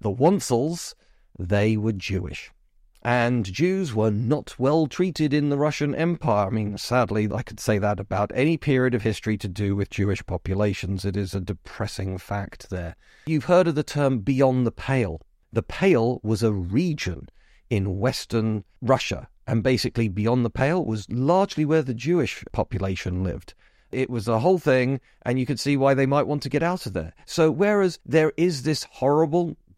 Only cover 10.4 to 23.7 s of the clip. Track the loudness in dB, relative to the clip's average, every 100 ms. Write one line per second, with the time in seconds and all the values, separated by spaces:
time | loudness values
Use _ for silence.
10.4 | -2 0 0 0 -4 -4 -2 -4 -4 -4
11.4 | -6 -8 -10 -8 -8 -6 -6 -8 -6 -8
12.4 | -8 -12 -10 -8 -8 -12 _ _ -4 -2
13.4 | 4 4 4 0 -2 0 0 0 0 2
14.4 | 4 4 0 -2 -2 0 0 -4 -14 _
15.4 | _ -4 -4 2 4 6 4 0 -2 0
16.4 | 2 0 0 0 0 -2 -6 -8 -12 -20
17.4 | -20 -18 -4 -2 0 -2 -2 -4 -4 -2
18.4 | 0 -2 -6 _ 0 0 0 -6 -10 _
19.4 | -2 0 2 2 0 0 -2 0 0 2
20.4 | 0 0 0 0 -2 -4 -6 -2 2 2
21.4 | 2 0 0 0 0 -4 0 0 0 -4
22.4 | -8 -6 -4 -2 -4 -4 -4 -4 -4 -4
23.4 | -10 -20 _